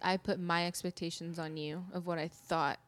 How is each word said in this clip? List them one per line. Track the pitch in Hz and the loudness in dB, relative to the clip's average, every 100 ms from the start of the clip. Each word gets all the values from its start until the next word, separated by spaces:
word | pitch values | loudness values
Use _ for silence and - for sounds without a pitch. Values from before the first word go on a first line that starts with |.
I | 180 185 | 2 2
put | 202 190 | 2 0
my | 175 170 175 | 2 2 2
expectations | - 180 - 170 - 165 165 | 0 -4 -2 -4 -4 -6 -4
on | 160 156 | -4 -2
you | 151 165 180 | -4 -4 -4
of | 180 175 | -4 0
what | 165 | 0
I | 160 | -2
thought | - - 165 139 - | -4 0 2 4 0